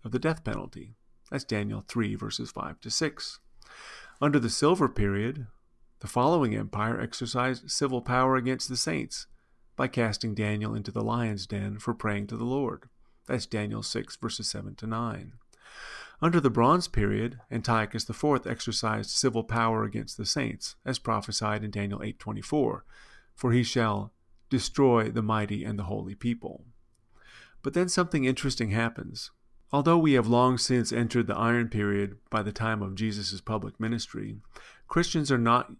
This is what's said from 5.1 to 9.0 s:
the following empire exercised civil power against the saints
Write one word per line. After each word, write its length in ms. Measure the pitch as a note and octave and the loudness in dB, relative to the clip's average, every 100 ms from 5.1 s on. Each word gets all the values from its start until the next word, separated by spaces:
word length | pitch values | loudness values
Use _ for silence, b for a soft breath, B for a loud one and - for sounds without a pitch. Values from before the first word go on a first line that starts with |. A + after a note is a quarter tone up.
| G2 A2+ D3+ A#2 - _ _ _ _ | 0 -2 -6 -12 -16 _ _ _ _
the 80 | - | -4
following 460 | B2 C3+ E3+ B2 | 2 4 4 2
empire 460 | G#2+ G#2 G2+ A2 A#2 | -2 -4 -2 -2 -2
exercised 720 | A#2 - A#2+ B2 C3 A#2+ - | -6 -6 -4 -2 0 -2 -4
civil 300 | - C#3 B2+ | -2 0 0
power 340 | A#2+ B2+ C3 C3 | 0 2 4 2
against 320 | B2 B2+ - | 0 -2 -4
the 80 | B2 | -4
saints 520 | - D3 | -2 -2